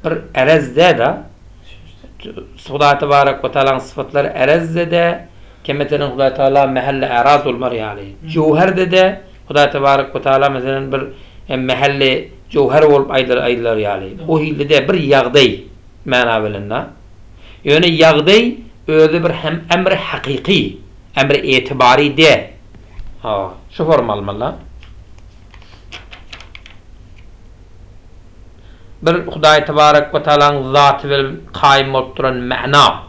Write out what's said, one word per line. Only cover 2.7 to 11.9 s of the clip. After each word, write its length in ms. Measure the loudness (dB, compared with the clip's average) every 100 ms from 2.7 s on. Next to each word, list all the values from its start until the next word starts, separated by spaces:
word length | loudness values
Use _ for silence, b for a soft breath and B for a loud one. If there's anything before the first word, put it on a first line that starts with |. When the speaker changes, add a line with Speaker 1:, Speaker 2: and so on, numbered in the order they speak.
| 0 2 2
Speaker 1:
Tebarek 460 | 2 2 2 -2
ve 80 | -4
Teala'nın 260 | -2 0 -2
sıfatları 540 | -6 -12 -4 -2 -2
erez 420 | -2 0 0 0 -4
de 140 | -2
de. 360 | 0 0 -4 -12 b b b
Ki 100 | -8
mesela 360 | -6 -2 -2 -4
Huday 240 | 0 -2
Teala 320 | 2 2 2 2
mahalle 400 | 0 -4 -4 -2
eraz 400 | 0 4 2 0
olmar 260 | -4 -6
yani. 280 | -6 -8 -10
Speaker 2:
Hı. 280 | -16 -18 -8
Speaker 1:
Cevher 480 | -2 0 2 2 0
de 140 | 0
de. 300 | 2 2 0 b b -4
Huday 220 | 0 0
Tebarek 440 | 2 2 2 0
ve 80 | -4
Teala 280 | 0 2 2
mesela 420 | 0 -4 -6 -4
bir, 100 | -6 -8 B B B -10
e, 80 | -6
mahalle 720 | -4 0 0